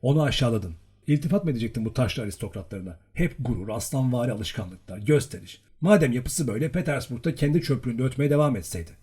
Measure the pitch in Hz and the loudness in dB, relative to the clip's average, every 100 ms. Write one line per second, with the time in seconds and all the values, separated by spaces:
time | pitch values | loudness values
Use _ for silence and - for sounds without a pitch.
0 | - 147 147 - 123 113 92 80 _ _ | 4 4 4 2 2 0 -2 -12 _ _
1 | - 147 160 202 175 123 113 117 110 - | 0 0 2 0 0 -2 -2 -2 -4 0
2 | 117 - 104 - 101 101 90 101 92 85 | 0 0 -6 -8 -10 -10 -10 -10 -10 -14
3 | _ - 175 - 123 104 101 107 - 139 | _ 0 0 0 -2 -2 -2 -6 -2 0
4 | 131 123 120 104 101 - 101 92 - 95 | 2 2 0 -2 -4 -6 -8 -10 -14 -8
5 | 104 147 - - - - _ - 165 202 | 2 2 2 -10 -14 -20 _ -2 6 6
6 | 143 123 123 - 135 107 156 180 156 139 | 6 0 -2 -2 -2 -2 -2 -2 -2 -4
7 | - 120 165 147 147 160 - 135 123 117 | -4 -6 -4 0 2 2 2 -2 -2 -2
8 | 131 131 143 147 147 113 85 90 82 - | -2 0 2 4 4 0 -4 -8 -10 -14